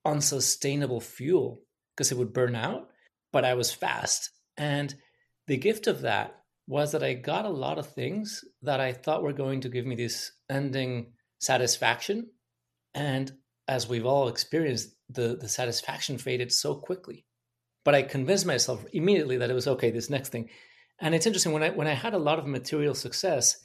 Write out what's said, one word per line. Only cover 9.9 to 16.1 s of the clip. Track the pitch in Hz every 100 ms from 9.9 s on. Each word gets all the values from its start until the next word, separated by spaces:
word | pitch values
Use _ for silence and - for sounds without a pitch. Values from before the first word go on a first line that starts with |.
| 117
this | 117 - - _ -
ending | 139 139 135 127 120 117 _ _ -
satisfaction. | - 127 120 - 117 120 - 214 233 _ _ _ _ _ _
And | 131 147 131 135 - _ _ -
as | 131 104
we've | 120 120
all | 139 127
experienced, | - - 160 156 113 - _ -
the, | 123 117 123
the | 110
satisfaction | - 123 117 - 143 -